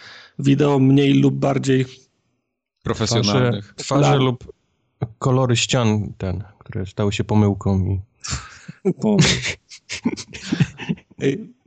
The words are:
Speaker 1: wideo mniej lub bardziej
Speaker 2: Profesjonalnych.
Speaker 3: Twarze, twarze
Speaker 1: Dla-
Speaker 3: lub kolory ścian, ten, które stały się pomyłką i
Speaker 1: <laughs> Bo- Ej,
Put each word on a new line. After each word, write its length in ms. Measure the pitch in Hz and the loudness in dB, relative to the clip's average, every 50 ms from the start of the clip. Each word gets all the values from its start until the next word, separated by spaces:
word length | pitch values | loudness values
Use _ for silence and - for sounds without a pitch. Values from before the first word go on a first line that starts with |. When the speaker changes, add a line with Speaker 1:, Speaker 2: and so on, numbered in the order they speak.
| - - - - - - _ - | -20 -20 -20 -20 -20 -20 _ -4
Speaker 1:
wideo 400 | 135 139 139 135 147 143 143 135 | 0 2 2 4 4 2 4 4
mniej 340 | 131 131 135 139 143 139 139 | 4 6 6 4 4 4 4
lub 220 | 139 139 139 135 | 4 4 2 0
bardziej 500 | 139 143 139 139 135 131 135 131 131 127 127 - - _ _ _ _ _ _ _ _ _ _ _ _ _ _ _ _ - | 0 -2 -2 -2 -2 0 0 0 0 0 -2 -8 -20 _ _ _ _ _ _ _ _ _ _ _ _ _ _ _ _ -6
Speaker 2:
Profesjonalnych. 840 | - 113 113 113 101 120 117 - 104 104 131 127 120 117 101 104 | -6 -4 -2 -2 -2 0 0 0 2 2 2 0 0 -2 -4 -8
Speaker 3:
Twarze, 180 | - - - - | -14 -16 -14 -8
twarze 180 | - 135 139 143 139 143 139 | -2 0 2 2 4 2 2
Speaker 1:
Dla- 80 | 131 | 2
Speaker 3:
lub 260 | 131 120 - - - - _ _ _ _ _ _ _ _ - - - - - | 0 -2 -4 -10 -20 -20 _ _ _ _ _ _ _ _ -10 -10 -10 -8 -4
kolory 360 | - 135 127 131 131 123 120 | -2 0 2 2 2 2 0
ścian, 580 | 117 - - - 131 120 110 107 107 101 - - - | 0 0 0 0 0 2 2 0 0 -2 -6 -8 -8
ten, 260 | - 95 90 92 104 - - _ | -6 -6 -6 -6 -8 -12 -18 _
które 260 | - - - 101 98 | -20 -12 -10 -10 -10
stały 280 | 95 - - 107 101 104 | -8 -4 -2 -2 -2 0
się 100 | - 95 | -2 -2
pomyłką 560 | - 107 107 104 101 101 98 - 98 98 95 92 | 0 2 2 4 2 2 0 -2 -2 0 0 0
i 140 | 92 98 95 - _ _ _ - - - - - - - - - - - _ - | -2 -4 -4 -6 _ _ _ -12 -10 -10 -10 -10 -14 -20 -20 -20 -20 -14 _ -4
Speaker 1:
<laughs> 160 | 196 - - | -4 -4 -2
Bo- 160 | - 214 208 190 143 - 131 131 - - - - _ - - - _ - - - - - - - - - - - - - - - - - - - - - - - _ _ - - | 0 0 2 4 4 2 2 -2 -4 -6 -8 -10 _ -20 -20 -20 _ -14 -12 -6 -6 -6 -6 -6 -12 -16 -18 -14 -8 -6 -2 -2 -2 -2 -2 -12 -8 -8 -8 -8 _ _ -12 -4
Ej, 280 | 139 139 139 - - - - _ _ | -4 -2 -2 -4 -8 -14 -20 _ _